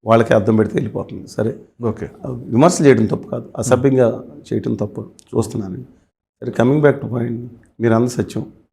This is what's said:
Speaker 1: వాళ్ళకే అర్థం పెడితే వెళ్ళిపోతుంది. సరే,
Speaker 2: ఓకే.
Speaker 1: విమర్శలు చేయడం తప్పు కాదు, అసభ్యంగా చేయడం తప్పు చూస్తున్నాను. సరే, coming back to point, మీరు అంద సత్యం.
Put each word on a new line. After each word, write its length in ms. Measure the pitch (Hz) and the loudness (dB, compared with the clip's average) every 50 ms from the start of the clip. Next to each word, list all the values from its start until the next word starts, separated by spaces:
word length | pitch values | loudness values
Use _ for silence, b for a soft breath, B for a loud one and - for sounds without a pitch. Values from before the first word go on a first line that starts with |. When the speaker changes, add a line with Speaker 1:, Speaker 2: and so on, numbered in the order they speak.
| _ | _
Speaker 1:
వాళ్ళకే 300 | 107 113 117 113 - 120 | 4 4 4 6 4 4
అర్థం 220 | 110 98 110 110 | 2 4 4 2
పెడితే 180 | 107 110 98 - | 2 2 2 0
వెళ్ళిపోతుంది. 540 | - 120 107 - 95 - - - 98 - - | -4 -4 -4 -6 -10 -10 -10 -14 -16 -16 -12
సరే, 280 | - - 110 117 - - - _ _ _ | -6 -4 -4 -4 -6 -8 -18 _ _ _
Speaker 2:
ఓకే. 260 | 120 113 - - - - - - - | -6 -6 -6 -6 -12 -14 -14 -14 -12
Speaker 1:
విమర్శలు 600 | 131 127 120 - - 120 117 147 180 180 - 165 | -12 -12 -12 -10 -2 2 4 4 4 4 4 4
చేయడం 200 | 139 127 113 110 | 4 6 6 4
తప్పు 220 | 101 - - - - | 0 -2 -6 -6 -10
కాదు, 240 | 123 120 117 - - - | -10 -10 -10 -12 -10 -8
అసభ్యంగా 640 | 113 120 131 123 131 139 131 131 123 110 110 - - - - - - - | 0 2 2 2 4 2 4 4 2 2 2 -4 -10 -16 -20 -20 -10 -6
చేయడం 220 | 113 107 - - 113 | -6 -4 -4 -4 -4
తప్పు 260 | - 104 107 - 113 | -4 -6 -8 -8 -12
చూస్తున్నాను. 960 | 107 - _ - _ _ - 113 110 - - 120 101 95 92 - 127 - _ _ _ _ _ _ _ _ _ _ - | -14 -14 _ -20 _ _ -2 -2 -2 -2 -6 -8 -8 -8 -10 -12 -14 -18 _ _ _ _ _ _ _ _ _ _ -12
సరే, 80 | 123 - - | -6 -2 0
coming 220 | 117 127 139 151 147 | 2 2 2 4 4
back 200 | 143 131 - - | 2 2 2 -6
to 100 | - 123 | -8 -6
point, 320 | 123 120 120 117 120 120 123 - - _ _ _ - | -6 -4 -4 -6 -8 -10 -14 -18 -20 _ _ _ -2
మీరు 140 | 113 117 113 | 2 2 4
అంద 140 | 113 120 127 | 4 2 0
సత్యం. 380 | 123 - 104 - - 110 143 - - _ _ _ | -2 -4 -6 -4 -6 -8 -8 -8 -16 _ _ _